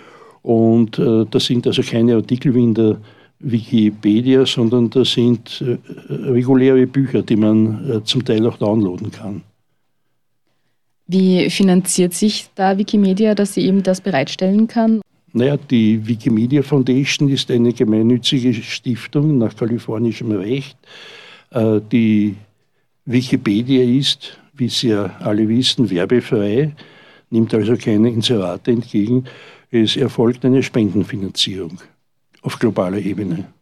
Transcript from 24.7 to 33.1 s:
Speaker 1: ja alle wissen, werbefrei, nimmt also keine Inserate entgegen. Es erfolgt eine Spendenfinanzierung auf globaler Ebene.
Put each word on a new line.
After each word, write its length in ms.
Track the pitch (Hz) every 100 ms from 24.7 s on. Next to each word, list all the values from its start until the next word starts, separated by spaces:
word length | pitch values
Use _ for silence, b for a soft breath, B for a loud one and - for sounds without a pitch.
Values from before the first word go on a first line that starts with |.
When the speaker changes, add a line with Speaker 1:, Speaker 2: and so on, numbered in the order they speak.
| - 123
Speaker 1:
ja 260 | 104 95 -
alle 300 | 113 104 107
wissen, 400 | 117 127 - 107
werbefrei, 840 | 87 92 123 - 117 101 117 151 147 B B B B _
nimmt 240 | 113 110 110
also 200 | 104 123
keine 340 | 123 104 117
Inserate 600 | 113 98 113 87 92 -
entgegen. 540 | 120 113 107 104 127 131 B B B B
Es 260 | 117 107 -
erfolgt 480 | 120 - 117 123 131
eine 160 | 131
Spendenfinanzierung 1160 | 127 120 101 101 90 101 95 - - 95 82 90 - _ _ _ _ _
auf 140 | - -
globaler 400 | 117 107 92 101
Ebene. 480 | 101